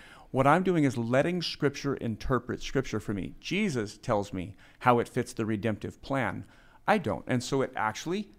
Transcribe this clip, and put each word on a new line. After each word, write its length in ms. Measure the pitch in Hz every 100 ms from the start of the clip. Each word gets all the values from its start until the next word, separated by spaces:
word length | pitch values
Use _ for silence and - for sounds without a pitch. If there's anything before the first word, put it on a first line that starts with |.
| - - -
What 160 | 127 135
I'm 160 | 165
doing 200 | 185 175
is 140 | 139 113
letting 440 | 117 127 156 180
Scripture 540 | - - 165 - 143 -
interpret 680 | 117 107 - 127 - 104
Scripture 380 | - 139 131 107
for 140 | -
me. 200 | 104 - -
Jesus 580 | - 190 214 127 101 -
tells 340 | - 107 98
me 220 | 95 90 - - -
how 200 | 123 120
it 80 | 104
fits 240 | 127 117
the 120 | - 107
redemptive 560 | 110 113 104 98 -
plan. 440 | - 135 107 104 104 - - - -
I 100 | 208
don't. 240 | 147 78 -
And 160 | 123
so 180 | - 139
it 120 | 127 -
actually 540 | 110 - 156 196 202